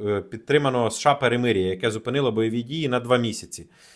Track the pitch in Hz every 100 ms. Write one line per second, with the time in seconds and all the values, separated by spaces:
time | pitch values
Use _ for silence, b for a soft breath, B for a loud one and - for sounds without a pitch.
0 | 104 101 95 110 - 147 143 127 113 -
1 | 147 139 123 123 123 98 92 92 117 107
2 | 120 135 131 110 110 117 117 160 143 123
3 | 120 123 117 107 - - - b b